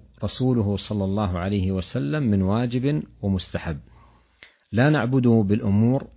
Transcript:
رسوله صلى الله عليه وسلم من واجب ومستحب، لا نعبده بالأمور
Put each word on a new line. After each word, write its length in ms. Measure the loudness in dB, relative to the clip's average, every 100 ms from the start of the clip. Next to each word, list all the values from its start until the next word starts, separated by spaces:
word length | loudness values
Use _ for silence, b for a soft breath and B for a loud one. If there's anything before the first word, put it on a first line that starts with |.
| -10 -10
رسوله 520 | -8 -2 0 2 0 -2
صلى 280 | -2 -2
الله 340 | -2 -2 -2 -2
عليه 340 | -2 0 0
وسلم 500 | -2 -4 -6 -4 -2
من 200 | 0 2
واجب 600 | 2 0 -2 -2 -2 -2 -6 -6
ومستحب، 560 | -2 -2 -4 -8 -8 -10 -12 B B B B B B B B
لا 180 | 0 2
نعبده 540 | 2 2 2 4 4 4
بالأمور 600 | 0 2 2 2 0 -4